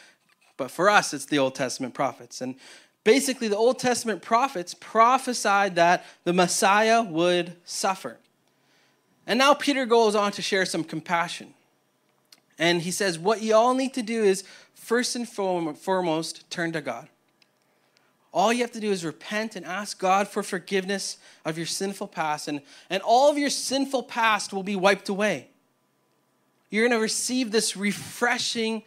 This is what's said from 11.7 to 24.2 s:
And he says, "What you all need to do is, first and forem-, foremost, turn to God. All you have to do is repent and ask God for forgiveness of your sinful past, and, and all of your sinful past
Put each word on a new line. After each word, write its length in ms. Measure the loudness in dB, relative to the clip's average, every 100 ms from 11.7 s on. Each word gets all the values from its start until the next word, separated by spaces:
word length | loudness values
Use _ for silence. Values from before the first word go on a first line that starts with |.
| _ _ _ _ _ _ _ _ -2
And 220 | 0 0
he 100 | -2
says, 280 | -4 -2 -2
"What 220 | -2 -2
you 120 | 2
all 220 | 4 4 2
need 180 | -2
to 80 | -4
do 220 | -6 0
is, 200 | 2 2 -4 -20 _
first 420 | _ -4 -2 -2 -6
and 120 | -8
forem-, 480 | -6 -4 -2 -4 -6
foremost, 720 | -2 -2 0 -2 -4 -10 -12
turn 220 | -8 -6
to 100 | -6
God. 260 | -8 -10 -12 _ _ _ _ _ _ _ _ _ _ _ _
All 180 | 0 2
you 100 | 2
have 100 | -2
to 80 | -4
do 120 | -4
is 140 | -2 -4
repent 500 | -10 -8 -6 -6 -10
and 80 |
ask 360 | -10 -10 -10 -2
God 280 | 2 2 0
for 140 | -4
forgiveness 760 | -4 -6 -4 -4 -2 -4 -6 -12 -18 -12 -8
of 120 | -6
your 100 | -6
sinful 400 | -6 -6 -6 -10
past, 400 | -6 -4 -4 -6
and, 140 | -8 -10 -20 -6
and 140 | -4
all 260 | 2 6 6
of 80 | 4
your 140 | 0
sinful 520 | -2 -2 -2 -2 -4
past 500 | -4 0